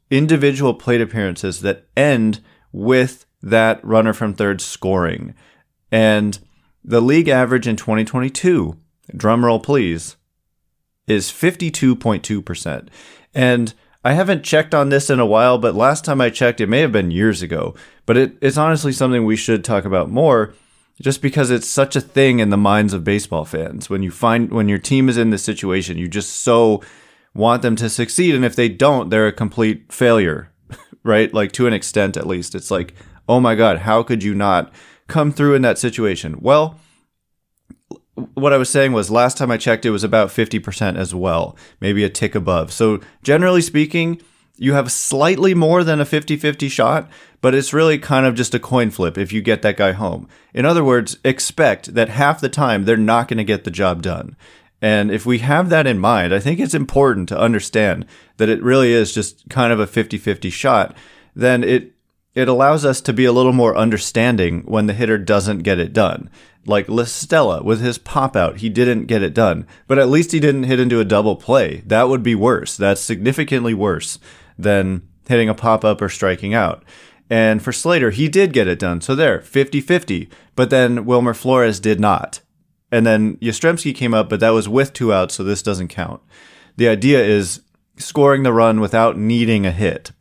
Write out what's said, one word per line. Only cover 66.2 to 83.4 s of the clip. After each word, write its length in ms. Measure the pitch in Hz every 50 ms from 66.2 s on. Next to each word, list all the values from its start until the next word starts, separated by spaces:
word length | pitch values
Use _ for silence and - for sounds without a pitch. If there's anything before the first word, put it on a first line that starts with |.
| - - - - - _ _ _ -
Like 240 | 101 104 104 98 -
La 160 | 107 117 120
Stella, 580 | 117 - - - - 165 160 139 104 85 76 69
with 180 | 98 113 117
his 160 | 123 123 117 -
pop 380 | - - - 147 135 127 -
out, 220 | 98 87 82 - 98
he 120 | 104 113
didn't 360 | 98 117 123 123 120 - -
get 180 | - 113 107 98
it 100 | 82 71
done. 320 | 113 113 98 82 82 85 - - - _ -
But 120 | 131 139
at 100 | 135 127
least 240 | 139 160 170 165 -
he 60 | 160
didn't 240 | 147 151 139 139 127
hit 160 | 127 131 123
into 200 | 127 123 120 117
a 60 | 110
double 300 | 95 107 101 104 107 92
play. 460 | - - - 127 135 104 78 71 82 104
That 240 | 95 107 110 123 127
would 140 | 135 127 107
be 120 | 123 113
worse. 420 | 98 104 123 120 - - - - -
That's 240 | 101 98 98 98
significantly 720 | - - 117 90 101 123 135 - 156 - 143 127 120 117 113
worse 460 | 95 104 101 87 76 - - - - _ - - - - _ _ -
than 480 | 90 104 101 98 95 95 95 87 - - _ _ _ -
hitting 220 | 127 117 117 107
a 60 | 107
pop 300 | - - 117 110 107 110
up 160 | 107 104 -
or 80 | 107 95
striking 440 | - - - 95 92 87 95 98 107
out. 300 | 117 101 85 82 - _ _ - - - - _ _ _ -
And 320 | 117 113 110 110 110 107
for 120 | 101 127 123
Slater, 380 | - - 165 175 160 127 113
he 180 | 98 113 156 156
did 240 | 147 190 202 185 143
get 140 | 127 104 90
it 120 | 87 -
done. 220 | 101 90 87 85
So 140 | - - 131
there, 260 | 139 160 139 98 80
fifty 400 | - - - 135 139 135 - 143
fifty. 480 | 131 - 180 175 - - 98 85 - - - - _ _ _
But 140 | - 127 107
then 360 | - 131 127 120 120 120 104
Wilmer 280 | 117 123 123 120 123 113
Flores 460 | - - 123 131 127 120 113 104 92
did 200 | 101 107 107 95
not. 420 | 104 104 95 - - - - - _ _ _ _ _ _ _ _ _ _
And 160 | 120 117 113
then 300 | 113 110 107 107 107 -
Yastrzemski 560 | -